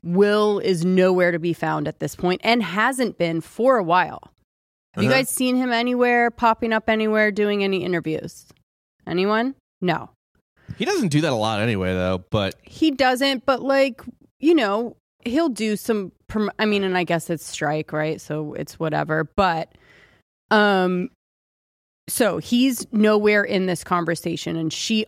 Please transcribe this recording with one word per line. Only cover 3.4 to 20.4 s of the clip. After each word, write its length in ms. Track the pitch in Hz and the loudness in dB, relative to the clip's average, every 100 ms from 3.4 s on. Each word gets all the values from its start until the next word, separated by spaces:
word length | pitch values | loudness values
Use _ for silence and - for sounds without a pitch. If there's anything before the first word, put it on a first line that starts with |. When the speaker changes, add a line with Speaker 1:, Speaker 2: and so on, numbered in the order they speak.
| - - 247 247 | -6 0 2 2
Speaker 1:
a 60 | |
while. 480 | 170 180 156 123 - _ _ _ _ _ _ - | 4 2 0 -6 -16 _ _ _ _ _ _ -2
Have 80 | |
you 60 | 226 | 2
Speaker 2:
Uh-huh. 80 | 262 | 2
Speaker 1:
guys 100 | 269 | 0
seen 260 | - 254 254 | -2 0 0
him 160 | 254 | 0
anywhere, 600 | 233 247 247 247 240 233 | 0 0 2 2 2 0
popping 420 | 233 233 226 226 | 2 0 2 0
up 160 | 220 220 | 0 0
anywhere, 400 | 220 220 214 214 | 0 2 2 2
doing 320 | 202 208 208 | 0 0 0
any 200 | 196 190 | 0 -2
interviews? 640 | 180 175 156 156 - - _ _ _ _ _ _ - | -2 -4 -4 -6 -8 -16 _ _ _ _ _ _ -6
Anyone? 480 | 170 196 214 247 269 _ _ | -2 0 0 -2 -6 _ _
No. 280 | 180 156 - _ _ _ _ _ - - | -2 -2 -6 _ _ _ _ _ -18 -4
Speaker 3:
He 80 | 247 | -2
doesn't 240 | 403 202 | 0 2
do 120 | 143 | 2
that 100 | 160 | 0
a 40 | 120 | 0
lot 240 | 107 107 | 0 0
anyway, 320 | 113 101 92 | 0 0 0
though, 300 | 92 90 92 - | 0 0 -2 -2
but 240 | 107 98 - | -2 -2 -6
Speaker 1:
He 260 | - - 320 | -20 -2 -2
doesn't, 560 | 262 254 254 277 262 - | 2 0 2 0 -2 -2
but, 160 | 254 | -2
like, 400 | 254 269 269 233 - _ _ _ | 0 2 0 -2 -18 _ _ _
you 160 | 294 330 | 2 2
know, 400 | 214 202 240 - _ _ | 2 -2 -4 -12 _ _
he'll 260 | 240 262 330 | -2 0 0
do 260 | 214 220 208 | 0 -2 -2
some 360 | - 214 190 _ - | -2 -2 -4 _ -8
prom-, 240 | 220 208 - | -4 -4 -2
I 80 | 214 | 0
mean, 180 | 202 | 0
and 140 | 196 180 | 0 -2
I 60 | |
guess 260 | 170 170 - | 0 -2 -2
it's 160 | 165 - | -8 -8
strike, 480 | - 147 156 151 | -6 -4 -2 -4
right? 260 | 151 156 156 | -4 -4 -6
So 340 | - 151 151 - | -8 -8 -8 -10
it's 240 | 147 - | -12 -6
whatever. 500 | 160 151 147 156 156 - | -4 -4 -2 -2 -2 0
But, 340 | 190 165 - _ _ - _ _ _ _ | 0 0 -6 _ _ -20 _ _ _ _